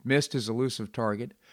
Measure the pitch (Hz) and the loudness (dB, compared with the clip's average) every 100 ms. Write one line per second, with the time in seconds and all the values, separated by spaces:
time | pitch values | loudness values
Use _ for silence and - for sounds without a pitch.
0 | 120 139 - 131 110 113 131 - 101 - | 2 2 4 -2 -2 0 0 -2 -8 -2
1 | 110 104 117 - _ | -2 -2 -6 -14 _